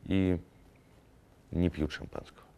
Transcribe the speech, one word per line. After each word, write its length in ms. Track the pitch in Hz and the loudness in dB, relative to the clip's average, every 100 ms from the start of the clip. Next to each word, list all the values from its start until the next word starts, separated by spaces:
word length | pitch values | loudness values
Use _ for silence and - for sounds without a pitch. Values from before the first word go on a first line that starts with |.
| - | 0
и 340 | 95 92 87 - - - - _ - - - - - - | 2 4 2 -2 -20 -20 -20 _ -20 -20 -20 -20 -20 -6
не 180 | 82 87 | 0 2
пьют 220 | 80 76 | 2 -4
шампанского. 520 | - - - - - - | -4 -10 -12 -14 -20 -20